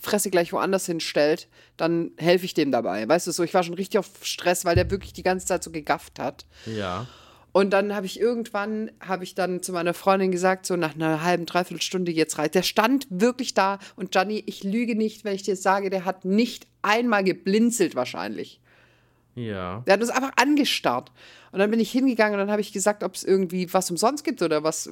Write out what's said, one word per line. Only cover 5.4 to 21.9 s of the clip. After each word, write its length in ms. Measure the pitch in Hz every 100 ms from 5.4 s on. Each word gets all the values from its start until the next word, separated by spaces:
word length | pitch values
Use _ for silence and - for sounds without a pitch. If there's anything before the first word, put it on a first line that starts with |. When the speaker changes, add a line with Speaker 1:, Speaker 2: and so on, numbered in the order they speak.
| -
Speaker 1:
Zeit 180 | 175
so 80 | 175
gegafft 480 | 165 147 147 - -
hat. 260 | 127 - - - -
Speaker 2:
Ja. 420 | 110 98 90 127 - - - _ 180
Speaker 1:
Und 140 | 202
dann 240 | 196 202 208
hab 80 |
ich 160 | 190 -
irgendwann, 720 | 226 240 226 202 202 214 220 -
hab 240 | - 185
ich 100 | 185
dann 300 | - 180 180
zu 80 | 185
meiner 240 | 180 170 170
Freundin 360 | - 196 190
gesagt, 360 | 180 185 185 -
so 80 | 180
nach 180 | 160
einer 300 | 151 160 156
halben, 240 | 170 175 165
dreiviertel 340 | 175 180 170
Stunde, 300 | - 185 175
„Jetzt 260 | 160 156 -
reicht.“ 160 | 151
Der 80 | 190
stand 460 | 180 - 220 269 -
wirklich 460 | 180 233 247 240 -
da 240 | 196 196 - -
und 160 | 185
Gianni, 320 | 190 190 214 -
ich 180 | -
lüge 300 | 196 220 240
nicht, 300 | 220 220 214
wenn 100 | 214
ich 80 | 196
dir 140 | 196 190
sage, 340 | 196 196 196
der 160 | 190 180
hat 180 | 185
nicht 440 | 185 202 240 - - _
einmal 400 | 196 220 240 208
geblinzelt 720 | 190 170 - 202 233 226 170 131
wahrscheinlich. 640 | 123 82 95 107 104 - _ _ _ _ _ _ _
Speaker 2:
Ja. 480 | - 117 98 90 98 127
Speaker 1:
Der 60 | 196
hat 60 |
uns 100 | 233
einfach 220 | 254 262 -
angestarrt. 760 | 254 294 277 - 147 123 - _ - - -
Und 60 | -
dann 140 | 208
bin 80 | 226
ich 120 | 208